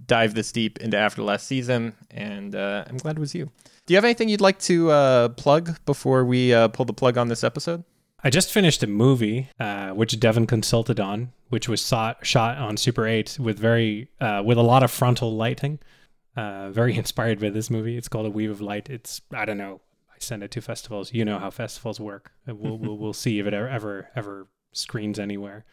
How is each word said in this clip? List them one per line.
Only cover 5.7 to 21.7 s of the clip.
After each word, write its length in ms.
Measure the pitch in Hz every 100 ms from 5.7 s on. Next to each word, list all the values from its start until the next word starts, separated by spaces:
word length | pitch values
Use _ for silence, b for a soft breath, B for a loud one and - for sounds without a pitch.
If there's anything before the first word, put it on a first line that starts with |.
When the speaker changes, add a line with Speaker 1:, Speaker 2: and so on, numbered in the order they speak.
| 165 -
Speaker 1:
before 400 | 139 135 131 123
we, 280 | 127 127
uh, 160 | 117 113
pull 160 | 110 123
the 80 |
plug 260 | 107 131 120
on 100 | 120
this 140 | 117
episode? 400 | 127 - 156 170 175 _ _ _
Speaker 2:
I 80 | 139
just 220 | 127 190
finished 300 | - 185 -
a 40 | 107
movie, 640 | 101 123 131 110 113 131 -
uh, 320 | 110 101 98
which 280 | 95 113 113
Devin 260 | 113 113 113
consulted 520 | 113 104 117 113 107
on, 320 | 98 104 123 - _
which 200 | 117 -
was 160 | 107 -
shot, 400 | 117 113 120 -
shot 300 | 131 113 131
on 180 | 117 107
Super 300 | - 123 110
eight 300 | 113 107 -
with 180 | 117 104
very, 500 | 113 117 113 107 127 -
uh, 220 | 117 101 104
with 140 | 120
a 40 |
lot 200 | 117 127
of 80 | 127
frontal 440 | - 123 123 117 110
lighting. 420 | 113 127 139 147 b b b _ _ -
Uh, 340 | 107 98 98
very 260 | 98 117 113
<laughs> 20 |
inspired 420 | 110 - 113 104
by 100 | 107
this 200 | 104 110
movie. 260 | 113 110 120
It's 120 | -
called 180 | 117 110
A 40 |
Weave 200 | 104 107
of 100 | 101
Light. 300 | 104 104 104
It's, 300 | 127 - - -
I 120 | 127 107
don't 140 | 104
know. 220 | 98 95 _ _ _
I 60 | _
send 240 | - 110
it 80 | 101
to 80 | -
festivals. 520 | - 110 - 107 95
You 120 | 117 110
know 140 | 101
how 120 | 95
festivals 500 | - 110